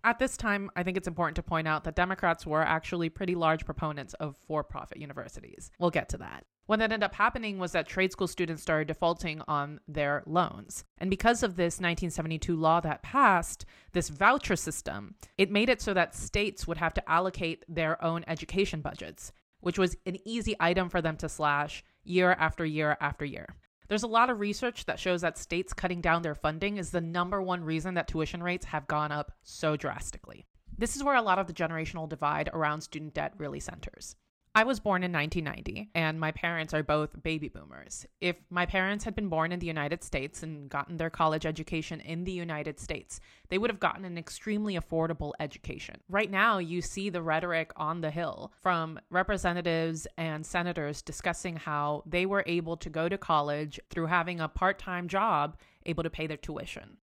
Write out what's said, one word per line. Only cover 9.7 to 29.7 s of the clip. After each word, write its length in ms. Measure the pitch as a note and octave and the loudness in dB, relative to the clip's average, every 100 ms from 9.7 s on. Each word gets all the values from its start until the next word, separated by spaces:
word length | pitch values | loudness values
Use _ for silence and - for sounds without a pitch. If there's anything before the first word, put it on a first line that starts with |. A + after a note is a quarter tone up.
| D3+ - | -8 -8
their 360 | D3 C#3+ D3 - | 0 0 0 2
loans. 600 | E3 F3 - G#2 - - _ | 2 2 -2 -12 -14 -16 _
And 120 | F#3 | -2
because 340 | F#3+ A3+ A#3 | 4 4 6
of 120 | A#3 F3 | 2 2
this 240 | E3+ - | 0 2
nineteen 300 | F3+ E3 F3 | -2 0 -2
seventy-two 460 | - E3 D#3+ - E3 | -2 -2 -2 0 2
law 240 | D#3+ E3 | 6 6
that 240 | E3 - | 4 -4
passed, 600 | - C4+ B3+ F#3 - - - - - | 0 6 8 8 2 -8 -14 -16 -2
this 180 | F3 - | -2 -2
voucher 460 | D3 G3+ C#4 - F3+ | 4 6 6 4 0
system, 600 | - - - F#2 G#2 - - - | 0 -6 -6 -8 -10 -18 -14 2
it 140 | G3 | 4
made 180 | G3+ A#3 | 4 4
it 120 | A#3+ | 2
so 120 | - | 2
that 220 | F#3 E3+ - | 2 2 0
states 500 | - G#3 G#3 - - | -4 -2 -2 -4 -6
would 120 | D#3+ | -2
have 160 | E3 - | 0 -2
to 160 | - | 2
allocate 540 | E3 F#3 - E3+ E3 - | 2 2 -2 -4 -4 -6
their 360 | E3+ D#3+ D#3+ | -2 0 0
own 200 | E3 E3 - | 0 -2 -4
education 560 | D#3+ - F#3 G3 D#3 | -6 -2 0 2 0
budgets, 520 | D3 - D#2+ - - - _ _ | -6 -8 -12 -12 -18 -20 _ _
which 180 | F3 F3 | -4 2
was 200 | F#3 - - | 2 2 -6
an 120 | F#3 - | -8 -4
easy 300 | A#3 A3+ G#3 | -2 -2 2
item 300 | E3+ F3+ F3+ | 2 4 2
for 120 | F3+ | 0
them 160 | E3 D#3 | 0 -2
to 120 | D#3+ | -6
slash 540 | - D3+ C#3+ D3 - _ _ | 0 2 2 0 -6 _ _
year 280 | - F3+ F3+ | 0 4 6
after 340 | F3+ D#3+ - E3 | 6 2 2 -2
year 320 | D3+ D3+ D3 | 2 2 2
after 240 | D3 - D3 | 0 -2 -8
year. 300 | - - - _ _ - | -8 -12 -18 _ _ -4
There's 140 | G#3 | -2
a 40 | A3+ | 2
lot 220 | A3+ B3 | 4 6
of 100 | A3+ | 4
research 460 | G#3 G3+ - - - | 0 0 -2 -2 -4
that 140 | E3 | -2
shows 200 | F#3 F3+ | 2 2
that 160 | E3+ - | 2 -2
states 360 | - E3+ F#3+ | -2 -2 -2
cutting 260 | - F#3 F3 | -2 -2 0
down 220 | E3+ E3+ | 4 4
their 140 | E3+ C#3+ | 2 0
funding 420 | D3+ D#3+ G3 G#3 | 0 0 -2 -2
is 140 | F3 | -2
the 100 | F3 | -2
number 400 | E3 E3+ F3+ G3 | 0 0 0 0
one 240 | F#3 F3+ D#3 | 0 -2 0
reason 300 | D#3+ E3+ F3+ | -2 0 -2
that 120 | - | 0
tuition 340 | D#3+ D#3 E3+ | -2 -2 -2
rates 260 | F3 F3+ - | -2 -2 -2
have 200 | D3+ C#3+ | -6 0
gone 240 | D3+ D3+ | 0 0
up 220 | D3 D3 - | -2 -6 -10
so 320 | - - D#3 | -18 -2 0